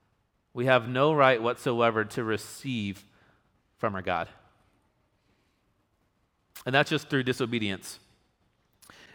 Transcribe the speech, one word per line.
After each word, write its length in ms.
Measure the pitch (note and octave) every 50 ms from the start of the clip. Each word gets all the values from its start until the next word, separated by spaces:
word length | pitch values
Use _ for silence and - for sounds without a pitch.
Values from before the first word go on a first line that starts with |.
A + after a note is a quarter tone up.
| _ _ _ _ _ _ _ _ _ _ _
We 140 | B2 A#2+ C3
have 200 | B2+ B2 A2+ B2
no 260 | B2+ B2+ C#3+ D#3 D#3+
right 300 | D3 C3+ C3 C3 A2 A2+
whatsoever 640 | A#2+ B2+ - - C#3 A#2+ A#2 A#2 A#2 G#2+ A2 G#2+
to 180 | G#2 - C3 A#2
receive 800 | A2 G#2+ G#2 - - - - - C#3 B2+ A2+ G#2 G2 F#2+ - - _ _ _ _ _ _ _ _ _ _ _ _ _ _ _
from 160 | - A2 G2
our 60 | F#2+
God. 280 | F2+ F#2+ F2+ E2 F2 - - - _ _ _ _ _ _ _ _ _ _ _ _ _ _ _ _ _ _ _ _ _ _ _ _ _ _ _ _ _ _ _ _ _ _ _ _ _ _ _ _ _ _ _ - -
And 80 | B2 C3
that's 160 | C#3+ D3 -
just 200 | D#3 D3 - -
through 140 | D3 C3+ B2+
disobedience. 760 | B2+ B2+ - C3 A2+ A#2+ A#2 G#2+ G2+ F#2+ F2 - - - - _ _ _ _ _ _ _ _ _ _ _ _ _ _ _ _ - - - - - - -